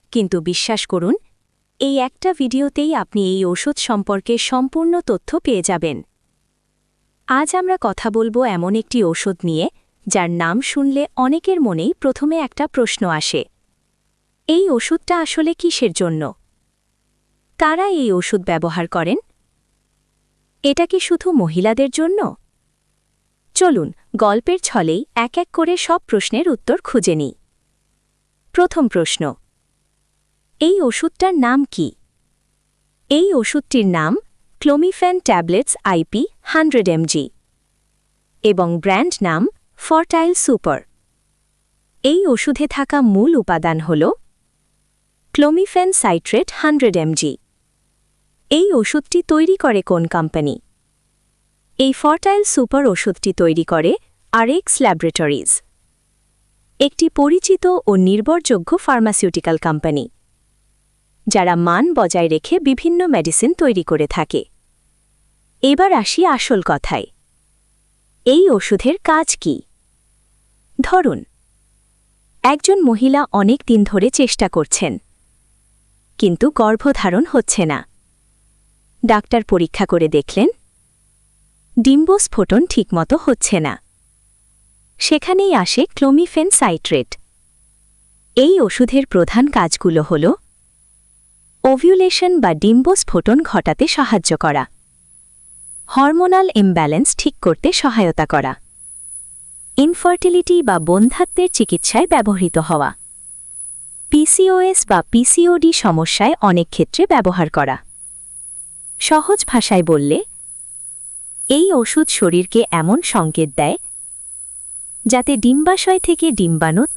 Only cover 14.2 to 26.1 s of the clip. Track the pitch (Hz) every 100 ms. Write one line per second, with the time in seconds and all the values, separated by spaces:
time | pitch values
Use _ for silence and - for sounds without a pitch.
14.2 | _ _ - 330 392 247 - 330 - 349
15.2 | 320 - 320 339 349 - 233 170 175 156
16.2 | 147 - _ _ _ _ _ _ _ _
17.2 | _ _ _ - 311 330 392 359 247 180
18.2 | 175 208 180 165 170 165 170 180 165 294
19.2 | - _ _ _ _ _ _ _ _ _
20.2 | _ _ _ _ 277 277 339 381 - 339
21.2 | 370 320 170 160 202 226 269 277 320 403
22.2 | 339 - _ _ _ _ _ _ _ _
23.2 | _ _ _ - 370 247 156 - _ 220
24.2 | 214 208 285 359 - 226 160 165 277 -
25.2 | 240 - 349 - 330 359 - 339 -